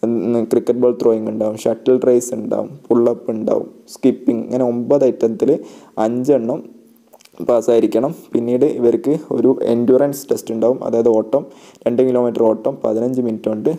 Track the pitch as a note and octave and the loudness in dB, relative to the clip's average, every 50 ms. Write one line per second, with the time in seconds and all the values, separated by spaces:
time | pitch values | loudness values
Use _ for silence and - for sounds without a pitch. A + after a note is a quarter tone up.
0 | - A2+ A#2 A#2 E2+ A2 A#2+ A#2+ A2 A2+ B2+ A#2+ A2+ - A#2+ A#2+ B2 B2 A#2+ G2 | 0 -2 -2 -2 0 0 0 -2 0 0 0 0 2 0 0 2 2 2 2 2
1 | A#2+ A#2 A2+ A2 A2 A2 A2 A2 A2 G#2+ A2 A2 - B2 A2+ A2+ - C3 B2+ B2+ | 2 2 2 2 -2 -6 -4 -4 -4 -4 -4 -2 -2 -2 -4 -2 2 2 2 2
2 | B2 B2+ B2 A#2+ A#2+ - - A2 G#2+ - G#2+ G#2+ G#2+ - C3+ - - - - A#2 | 4 4 2 2 2 -2 -8 -8 -6 -4 -4 -4 -4 -8 -10 -18 -4 0 2 2
3 | A#2 A#2+ A#2+ - - - A#2 A2 A2 G#2+ G#2 G#2+ - - - - - _ - - | 4 2 0 -2 -6 -8 -6 -4 -2 -2 -2 -2 -2 -8 -14 -20 -20 _ -20 0
4 | - C3 A#2 - - - A#2+ A2+ A2+ - - B2+ C3 A#2+ A#2+ A#2+ A#2+ A2+ C#3+ C#3+ | 0 0 0 2 -2 -2 -2 -2 -4 -4 -2 -2 0 0 -2 -2 0 0 2 4
5 | C3+ B2+ A2+ - - A#2 A2+ F#2+ A2 B2 D3+ - - - - - - - _ - | 4 2 2 2 0 -2 0 0 0 0 0 0 -2 -12 -20 -20 -20 -18 _ -4
6 | G#2+ A2+ A#2+ B2 B2+ C#3 C#3+ B2+ A2+ A2+ C3 E3+ - - - - _ _ _ _ | -2 -2 -2 -2 0 0 0 0 0 -2 -6 -6 -8 -14 -20 -20 _ _ _ _
7 | _ _ _ _ _ _ _ - - - B2 A#2 A2+ - A#2 A2+ A2 G#2+ G#2+ A2+ | _ _ _ _ _ _ _ -10 -2 0 0 0 2 2 2 2 2 2 0 0
8 | B2 D3 E3 - - - - A#2+ A#2 A#2+ B2 B2+ B2+ A#2 A#2 - A#2+ A#2+ A#2 A2+ | -2 -2 -6 -8 -16 -4 -4 -4 -2 0 0 2 2 2 0 2 0 2 2 2
9 | - C3+ D3 E3 - - C#3 B2+ A2+ B2+ C3+ - - - A#2+ A#2 A#2+ A#2 C3 C3 | 0 0 -2 -2 -2 -6 -4 0 2 2 2 2 0 0 0 0 4 4 4 4
10 | C#3+ C#3+ C#3 C#3 - - A#2 A2 - - A2+ A2+ A2+ A2+ B2+ B2+ - A#2 A2+ A#2 | 4 0 -2 -6 -4 -4 -4 -4 -4 -8 -4 0 0 0 0 0 -2 -2 0 2
11 | A#2 A#2+ A2+ A2 G#2+ - - C#3 - - - - - - - _ - A#2 A#2+ A#2+ | 2 4 4 2 0 0 -2 -2 -2 -4 -18 -20 -20 -20 -20 _ -4 -2 0 2
12 | C3 C3 B2 B2 B2 A#2+ A2+ - B2 A2 A2 A2 - C#3 C3+ C3+ - A#2 G#2+ A2+ | 2 2 2 2 0 0 0 2 2 2 2 0 -2 -6 -6 -2 -4 -2 -2 0
13 | A#2 B2 - B2+ B2 A#2 A2 G#2+ - - A2 G#2+ G#2 - D#3+ | -2 -2 -2 -2 -2 -2 -4 -4 -4 -4 -4 -2 -2 -2 -4